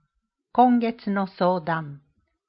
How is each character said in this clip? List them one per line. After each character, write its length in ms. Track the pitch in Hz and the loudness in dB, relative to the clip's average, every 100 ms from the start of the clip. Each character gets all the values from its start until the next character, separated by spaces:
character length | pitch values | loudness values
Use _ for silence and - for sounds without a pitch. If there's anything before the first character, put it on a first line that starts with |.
| _ _ _ _ _ | _ _ _ _ _
今 300 | - 247 240 | 2 4 4
月 300 | 226 233 - | 0 -6 -6
の 180 | 196 190 | -4 -6
相 320 | - 180 185 | -2 0 0
談。 420 | 160 160 151 143 _ _ _ _ | -4 -6 -6 -16 _ _ _ _